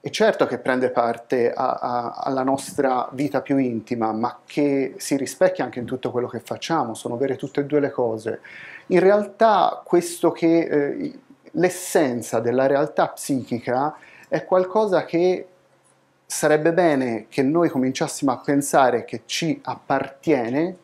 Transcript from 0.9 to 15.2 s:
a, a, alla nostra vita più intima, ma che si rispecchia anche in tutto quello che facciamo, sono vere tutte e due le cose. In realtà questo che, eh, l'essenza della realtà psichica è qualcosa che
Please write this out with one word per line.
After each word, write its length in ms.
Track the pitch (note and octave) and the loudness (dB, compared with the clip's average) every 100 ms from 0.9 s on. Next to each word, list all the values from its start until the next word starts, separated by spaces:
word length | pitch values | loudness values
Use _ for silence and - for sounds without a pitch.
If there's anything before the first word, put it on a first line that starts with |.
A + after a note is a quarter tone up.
| B2+ A#2 A2+ - B2+ A#2 | 2 0 -2 -2 0 0
a, 260 | - C3 B2+ | 0 -2 -2
a, 360 | B2+ A#2+ A#2+ - - | -2 -4 -4 -6 -4
alla 180 | C3 | -2
nostra 640 | C3 C3+ - - C3+ B2 A#2+ | 0 -2 -4 -2 0 0 -2
vita 260 | B2+ C#3+ C3+ | -4 -2 -2
più 160 | - C#3 | 0 0
intima, 560 | B2+ A2+ - A#2 A2 | 0 -4 -6 -4 -2
ma 280 | A2 A#2+ - _ | -2 -4 -6 _
che 500 | - C#3+ C#3 C3+ - | 0 2 2 -2 -6
si 180 | - C#3 | -4 -4
rispecchia 480 | B2+ - F#3 - | -4 2 2 2
anche 160 | B2+ B2+ | -6 -6
in 60 | A#2 | -8
tutto 260 | B2+ B2+ | -6 -4
quello 160 | A#2+ A#2+ | -4 -4
che 140 | A#2 | -8
facciamo, 520 | - G#2+ - E3 A#2 | -10 -10 -2 -2 -2
sono 220 | A2+ B2 A#2+ | -6 -8 -4
vere 220 | C3+ B2+ | -4 -4
tutte 240 | C#3 - | -4 -4
e 40 | C#3 | 0
due 140 | D3 | 0
le 100 | C#3 | 0
cose. 520 | - A#2+ A2+ A2 - - - - - - | -2 -2 -2 -6 -8 -12 -20 -20 -20 0
In 120 | F3+ | 4
realtà 800 | F#3 G#3 G#3 - A3 G3 - - | 6 4 2 2 4 6 2 0
questo 520 | - F3 F3 - E3 | 2 2 2 0 0
che, 260 | D#3+ E3+ E3 | 2 2 2
eh, 600 | - D3 C#3+ - C#3+ - _ - - | 2 0 0 -4 -8 -10 _ -20 -10
l'essenza 920 | - F3 F3 - G3 C#3 A#2+ A2+ A#2 | 0 0 0 -2 0 2 -2 -4 -2
della 260 | A#2 A#2+ C3+ | 0 2 2
realtà 400 | C#3 D3+ - E3+ | 2 0 0 -2
psichica 880 | - - C3+ - A#2 B2+ B2 D3 - - - - | -2 -4 -4 -2 -6 -2 -2 -2 -6 -20 -20 -6
è 160 | - | -6
qualcosa 600 | - F#3 F#3 G#3+ G#3+ F#3 G#3+ | 0 0 2 0 2 0 0
che 420 | E3+ | 0